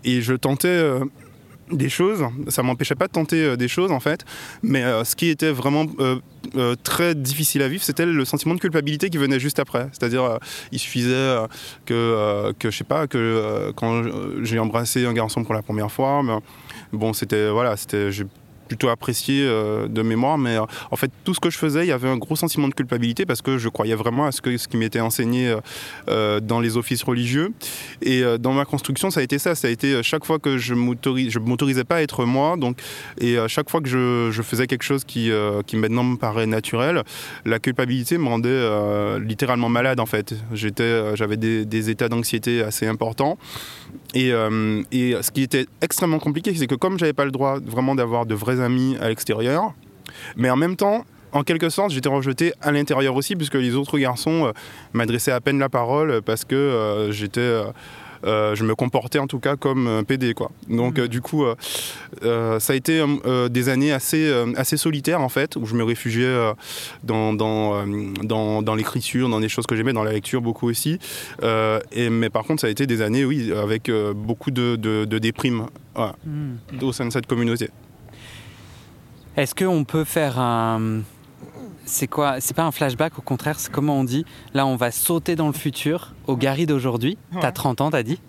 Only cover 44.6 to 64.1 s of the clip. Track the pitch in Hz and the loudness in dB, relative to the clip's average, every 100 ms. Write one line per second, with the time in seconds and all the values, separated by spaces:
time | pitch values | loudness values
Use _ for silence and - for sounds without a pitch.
44.6 | 107 107 - 127 123 120 120 - 131 139 | 0 -2 -2 0 0 0 -2 -2 0 0
45.6 | - - 170 - 170 156 151 147 208 170 | -2 -4 -4 0 0 2 0 -2 -2 0
46.6 | 127 135 185 190 160 143 139 131 135 135 | 0 0 0 2 0 2 -2 0 0 0
47.6 | - 113 131 135 120 117 117 107 107 127 | -2 0 2 2 2 0 0 -2 0 0
48.6 | 123 127 131 127 110 110 - 107 120 151 | 2 2 2 0 -2 -2 -2 0 2 0
49.6 | 208 - - - - - - - 127 127 | -2 -6 -20 -20 -20 -16 -12 0 2 4
50.6 | 170 185 202 220 - - - 143 139 165 | 2 2 2 2 -2 -20 -2 0 2 0
51.6 | 165 156 196 135 131 135 135 127 170 - | 2 2 0 0 0 0 0 0 0 0
52.6 | 147 147 143 135 135 131 139 196 147 139 | 0 0 2 2 2 0 -2 -2 0 0
53.6 | 123 127 139 151 131 120 - 165 139 107 | 2 0 0 0 0 0 0 2 0 -2
54.6 | - - - 117 113 117 - 123 143 139 | -14 -20 -4 0 0 0 0 0 2 2
55.6 | 135 131 120 143 156 117 104 113 - 135 | 2 0 2 2 2 0 0 -4 0 0
56.6 | 143 120 107 104 107 104 104 120 123 113 | 2 2 2 0 0 -2 -4 0 2 0
57.6 | 104 113 - - - - - 107 107 104 | -2 -10 -18 -18 -20 -6 0 2 2 2
58.6 | 110 110 123 131 - 147 139 135 143 139 | 0 2 2 0 0 -2 -2 -2 -2 0
59.6 | 139 131 120 110 107 131 123 113 - - | 0 2 2 2 2 0 0 0 -6 -8
60.6 | - 117 123 120 120 117 - 156 131 117 | -4 0 2 0 0 -2 -2 2 2 0
61.6 | - - - - - - 113 117 113 110 | -6 -8 -8 -12 -16 -4 0 2 2 0
62.6 | - 135 143 160 147 143 123 127 123 123 | 2 2 2 2 4 2 2 2 2 2
63.6 | 123 131 147 135 - | 2 2 2 2 0